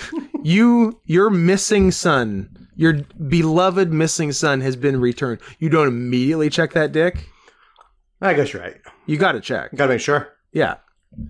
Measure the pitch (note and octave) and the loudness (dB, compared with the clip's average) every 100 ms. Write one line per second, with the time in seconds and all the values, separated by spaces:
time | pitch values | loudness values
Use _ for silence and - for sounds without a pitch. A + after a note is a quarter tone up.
0 | - D#4 - - D#3 F#3 A#3+ A#3+ A3+ A3+ | -12 -12 -10 -6 0 4 4 4 2 -2
1 | - E3 G#3+ F#3 E3+ G3 - G#3+ F#3+ - | -2 2 2 2 2 2 2 2 2 2
2 | F3 C#3 A2+ G2 F#2+ - - - D#3+ D3+ | 0 0 0 -4 -8 -16 -16 0 2 2
3 | C#3+ - D3 E3+ D#3+ D#3+ F#3 F#3 F#3 D#3 | -4 -10 -2 0 2 2 2 2 0 0
4 | D#3 - D3+ C#3 D#3 C3+ C3 B2+ C#3 C3+ | 0 -2 -4 -2 0 0 -2 -2 -2 0
5 | B2 A#2+ C3 A2+ - - D#3+ D#3+ C#3+ A#2+ | 0 -2 -6 -8 -12 -6 0 2 2 0
6 | B2 B2 C3 D#3+ D3+ D#3+ D#3+ E3+ D3+ D3 | -2 0 0 0 0 0 0 0 0 0
7 | E3+ - - - _ _ _ _ _ _ | 0 -2 -12 -20 _ _ _ _ _ _
8 | _ _ F#3+ D3 C#3 F#2+ F2 - - - | _ _ -2 0 0 -6 -14 -16 -20 -14
9 | - D3+ F#3 C3 - A2+ - C3+ C#3 A#2+ | -6 0 0 0 -4 -8 -6 -2 0 0
10 | - C#3+ - _ _ D#3 A#2 - _ _ | 0 -2 -4 _ _ -4 -2 -4 _ _
11 | _ - - | _ -16 -14